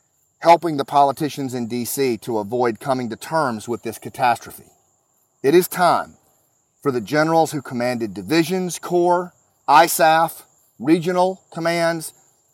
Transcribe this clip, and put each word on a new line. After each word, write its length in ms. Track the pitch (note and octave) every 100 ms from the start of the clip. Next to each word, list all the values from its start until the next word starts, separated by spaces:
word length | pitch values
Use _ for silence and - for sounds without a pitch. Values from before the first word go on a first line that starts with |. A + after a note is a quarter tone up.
| _ _ _ _
helping 380 | E3 E3+ E3+ D3
the 80 | C3
politicians 680 | C#3+ C#3 C3+ D3+ D3 C3+
in 140 | B2+ A#2
D 180 | B2 A#2
C 320 | - C3+ A2
to 200 | - A2
avoid 420 | G2+ B2 B2 A2
coming 300 | C#3+ C3 A#2+
to 60 | A2
terms 520 | - D#3+ C#3 A2 A#2
with 140 | A2+
this 140 | A#2 G#2
catastrophe. 760 | A#2+ - B2 A#2 - - - _ _ _ _ _ _ _
It 140 | C3+ E3+
is 120 | F3+
time 500 | - F3 A#2+ D#2+ - _ _ _ _ _ _
for 100 | C#3+
the 100 | B2
generals 500 | G2 D3+ D#3 E3 D#3
who 100 | D3+
commanded 520 | - B2 B2 B2 A2+
divisions, 640 | F#2+ F#2 D#3+ D#3+ F#3 F3+ -
corps, 560 | - F3 F3 F3 F3 _ _ _ -
isaf, 760 | D3 E3+ - D#3+ D#3+ E3 - - _ _ -
regional 640 | B2 F3 E3 F3+ F#3 F#3+ _
commands, 600 | - E3 E3+ E3 E3+ D#3 - _ _ _